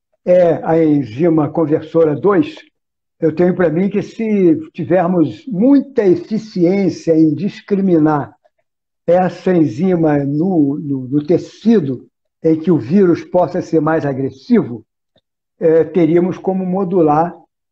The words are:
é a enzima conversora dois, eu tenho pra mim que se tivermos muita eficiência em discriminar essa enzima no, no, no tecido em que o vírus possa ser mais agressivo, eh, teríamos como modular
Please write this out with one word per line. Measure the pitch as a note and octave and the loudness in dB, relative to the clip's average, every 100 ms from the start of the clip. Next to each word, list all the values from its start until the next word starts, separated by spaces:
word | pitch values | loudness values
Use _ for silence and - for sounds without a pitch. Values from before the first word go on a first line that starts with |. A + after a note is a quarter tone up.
| _ _ | _ _
é | - F3+ E3+ D3 | 0 4 4 0
a | - E3 | 0 0
enzima | D#3+ D3 A#2+ A2+ F3 D#3+ C#3+ | 2 0 -2 -2 0 0 0
conversora | - D#3 D#3+ - E3 D#3+ C#3 | -2 -2 -2 -2 0 0 0
dois, | F#3 G3 - - - _ _ _ _ - | 0 0 -2 -6 -20 _ _ _ _ -4
eu | D#3+ | -4
tenho | D#3 F3+ | 0 0
pra | F3+ F3 | 2 0
mim | D#3 G3 | 0 -2
que | G3+ | -4
se | - - A3 G3+ F3+ D#3 - | -8 -8 -4 2 2 0 -4
tivermos | - C3 F3+ E3+ F3+ C#3+ G#2+ - | -10 -2 0 0 0 0 -4 -10
muita | F3+ B3 C#4 - - | -2 2 2 0 -2
eficiência | G3+ E3+ - G#3+ - F#3 E3+ G3+ F#3 - - D#3+ | 2 0 -2 -8 -6 -2 0 2 0 -2 0 2
em | D#3+ | 2
discriminar | C#3 G3 - - G3 G3 E3+ D3+ D3+ A#2+ _ _ _ _ _ _ _ - | 0 -6 -8 -4 -2 2 2 2 0 -4 _ _ _ _ _ _ _ 0
essa | F3+ F#3 - F#3+ | 0 0 -2 -2
enzima | F3+ D3 B2 F#3 F3 D#3 D3 | 2 0 0 -2 0 0 0
no, | C#3 D3 F#3 F3 C#3 D3+ | -2 -2 -2 0 0 -2
no, | D3+ C3+ B2+ | -6 -8 -4
no | C#3+ | -4
tecido | D3 E3+ - - G#3+ A3+ C#3 B2 - _ _ _ | 0 -2 -2 -6 2 2 0 -8 -12 _ _ _
em | E3 D#3 | 0 0
que | - | 2
o | D3+ | 0
vírus | A2+ G3 F#3 D#3 | 2 2 2 2
possa | - F3+ E3+ F#3 | 0 -2 0 -4
ser | - D#3+ | -2 0
mais | D3+ D#3+ | 0 -2
agressivo, | C#3+ C3 C3+ - - A#3 B2 B2 _ _ _ _ _ _ _ - | -2 -4 -6 -8 -2 0 0 -8 _ _ _ _ _ _ _ -4
eh, | E3 E3 | 2 2
teríamos | D#3 F3+ D#3 E3+ F#3 - | 2 0 2 2 0 -4
como | - F#3 F#3 | -6 -4 -4
modular | F#3 F#3+ F#3 D#3 D3 F3 - _ _ _ | -4 -2 0 2 2 -2 -6 _ _ _